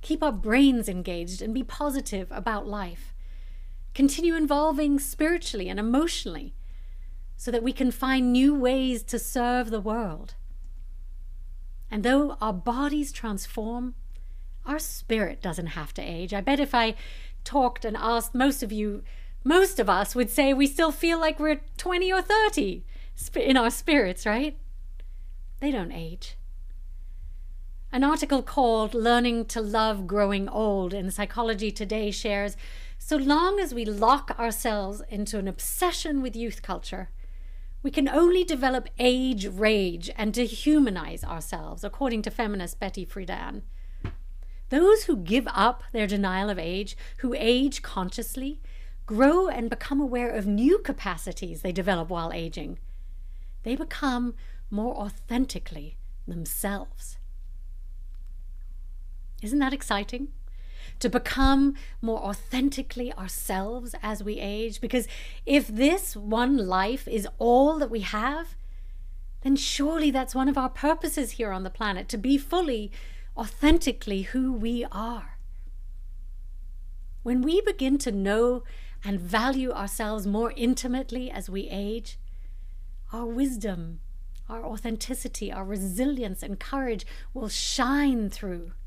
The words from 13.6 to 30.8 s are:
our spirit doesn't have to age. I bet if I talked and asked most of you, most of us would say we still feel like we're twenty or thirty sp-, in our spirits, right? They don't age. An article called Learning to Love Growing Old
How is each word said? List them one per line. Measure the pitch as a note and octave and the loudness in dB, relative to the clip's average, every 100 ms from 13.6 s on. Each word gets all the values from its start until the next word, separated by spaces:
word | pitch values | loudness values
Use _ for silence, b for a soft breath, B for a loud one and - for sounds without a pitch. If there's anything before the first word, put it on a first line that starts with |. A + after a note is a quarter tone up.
| G#3+ A#3+ B3+ B3 - b b b b b | -4 -2 -4 -6 -10 b b b b b
our | - D4+ | -4 -4
spirit | - - - A3+ F#3 - | -4 -8 -2 0 0 -2
doesn't | F#3+ E3+ E3+ | -4 -4 -4
have | E3 D3+ | -6 -8
to | - | -8
age. | - E3+ F3+ | -6 -6 -4
I | G3+ | -2
bet | G3 C#4+ | 2 2
if | C#4 | 4
I | B3 A3+ A3 B B B B | 4 2 0 B B B B
talked | - C#4 B3 A#3 | -2 4 2 2
and | A3+ G#3 | -4 -2
asked | A3 A#3 A3+ | 2 2 0
most | B3 C4+ C#4 | 4 4 4
of | G#3+ | -2
you, | G#3+ G#3+ G3+ b b b b | -2 -2 -4 b b b b
most | B3+ E4+ F#4+ - | 6 6 6 4
of | G#3 | 4
us | F#3 G3+ B3 | 4 2 2
would | B3 | 2
say | - C#4 | 4 6
we | C4+ C#4 | 6 4
still | C#4 D#4+ | 6 2
feel | D4 E4 E4 | 4 2 4
like | D#4+ D#4 | 2 2
we're | D4+ D4+ - - | 0 0 -2 -6
twenty | F4+ F4+ F#4 | 0 2 4
or | F#4 | 2
thirty | F4+ G#4+ G#4+ A4 G3 F3 - b b | 4 4 6 4 0 -2 -8 b b
sp-, | - - E4 | -10 -4 0
in | - C4 | 4 6
our | A3+ | 4
spirits, | - - D4 F#3+ F#3 A3 | 0 4 4 4 0 0
right? | A3 D4+ - - - - - b b b b - - | 0 0 -4 -10 -10 -10 -10 b b b b -10 -4
They | C#4+ | -2
don't | B3+ E3+ | 0 -2
age. | E3 E3 F3 - - - - - - - b b b b b b b - - - | -6 -8 -8 -10 -10 -10 -10 -10 -10 -10 b b b b b b b -10 -10 -4
An | B3+ | 2
article | C#4 D#4 D4+ C4+ | 4 4 4 2
called | - - B3 A3+ A3 | 2 4 4 4 2
Learning | A#3+ A3+ A#3+ A#3+ A#3 A3+ | 2 6 6 6 2 -2
to | A#3 | -2
Love | G#3 A3 A3 G#3 F#3 | 0 2 2 2 0
Growing | G3+ G3+ G3+ G3 | 4 4 4 0
Old | G#3 G#3+ G3+ | 0 2 2